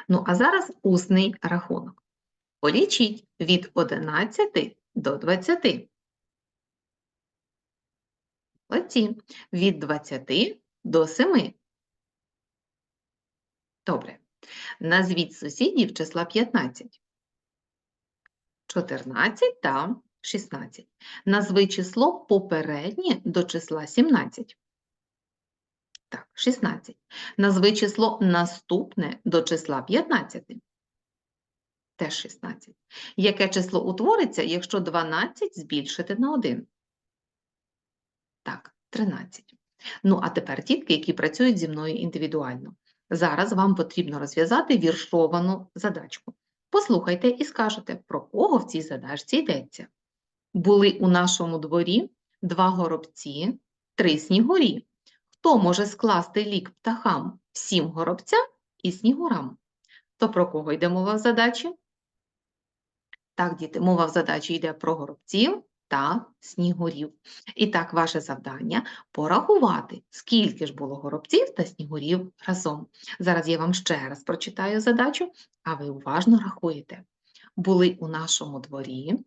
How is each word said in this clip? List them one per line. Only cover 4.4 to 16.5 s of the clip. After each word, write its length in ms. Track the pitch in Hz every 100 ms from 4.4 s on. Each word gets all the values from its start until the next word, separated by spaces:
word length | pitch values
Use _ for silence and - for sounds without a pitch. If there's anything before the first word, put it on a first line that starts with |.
| 415 269 - - _ -
до 220 | - 139
двадцяти. 720 | 160 185 185 349 247 131 - _ _ _ _ _ _ _ _ _ _ _ _ _ _ _ _ _ _ _ _ _ _ _ _ _ _ _ _
Молодці. 480 | - 349 - 214 226 _ - -
Від 260 | 180 190 160
двадцяти 800 | 147 147 - 135 - 143 269 - _ _
до 240 | - 165 160
семи. 460 | - 311 320 - - _ _ _ _ _ _ _ _ _ _ _ _ _ _ _ _ _ _ _ _ _ _ -
Добре. 320 | 147 - - _ _ - - - -
Назвіть 540 | 160 180 185 175 170
сусідів 600 | - 147 - 247 370 226
числа 320 | - 156 170 170
п'ятнадцять. 760 | 208 233